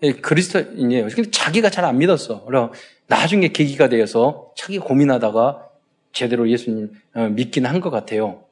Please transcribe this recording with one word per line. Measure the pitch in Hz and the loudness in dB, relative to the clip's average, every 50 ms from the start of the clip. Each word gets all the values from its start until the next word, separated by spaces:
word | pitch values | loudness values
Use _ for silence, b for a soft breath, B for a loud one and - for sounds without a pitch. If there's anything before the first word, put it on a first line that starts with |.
예, | 156 143 | -2 -2
그리스도인이에요. | 135 - - - 156 160 185 - - 185 - - - 190 131 120 123 123 107 107 | -2 -2 -2 2 2 2 2 2 -2 -2 -2 -2 -4 -2 0 0 2 0 0 -2
근데 | - 233 226 208 | -2 -4 -4 -2
자기가 | - - - - 160 226 220 196 | -2 -4 -2 0 0 2 2 2
잘 | - 190 175 | 2 2 0
안 | 151 123 131 | 0 2 2
믿었어. | 156 185 180 147 - - 110 104 - | 4 4 2 2 0 -6 -10 -10 -8
그래서 | 123 131 131 117 113 B B B B B B B | -2 0 0 0 -2 B B B B B B B
나중에 | _ 120 117 - 165 202 202 175 156 | _ 0 0 2 2 2 2 2 2
계기가 | - - 156 139 139 135 147 123 | 2 0 0 0 2 2 2 4
되어서 | 120 113 107 104 - 113 117 139 147 - - - _ | 4 2 0 0 2 2 2 2 0 -4 -12 -18 _
자기 | - - - 196 190 | -16 -12 -8 -8 -8
고민하다가 | - - 131 139 147 143 127 120 113 107 104 113 117 139 143 - - - _ _ _ _ _ _ _ _ | -4 0 2 4 4 4 2 2 0 0 2 2 2 2 0 -4 -14 -20 _ _ _ _ _ _ _ _
제대로 | - - 123 117 123 120 117 113 | -8 -6 -4 -2 0 0 2 0
예수님, | 120 120 120 120 110 110 107 107 b b b _ _ | 0 0 -2 -4 -6 -6 -6 -10 b b b _ _
어, | 117 113 107 | -4 -4 -2
믿긴 | 104 113 127 - - 139 127 | -2 -4 -4 -4 -2 -2 -2
한 | 123 160 185 | 0 -2 -2
것 | 180 175 | -4 -2
같아요. | 135 107 - - 110 107 110 101 92 - _ _ | -4 -6 -6 -4 -4 -2 -2 -4 -6 -10 _ _